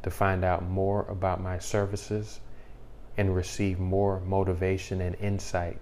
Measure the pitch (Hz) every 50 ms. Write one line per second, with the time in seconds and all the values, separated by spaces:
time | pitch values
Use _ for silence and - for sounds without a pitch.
0 | - 95 90 - 104 98 95 92 92 92 90 - - 90 92 95 95 98 101 104
1 | 101 - 98 92 95 92 90 92 95 92 92 87 - - - 104 101 98 101 98
2 | - - 107 107 107 107 - - - - - - - - - - - - - -
3 | - - - - 101 95 92 90 90 - - - 101 98 92 90 92 90 90 98
4 | 101 98 98 92 92 92 98 95 95 92 90 85 92 95 98 95 - - 98 92
5 | 90 90 87 - 101 101 101 95 - - - 90 87 85 - -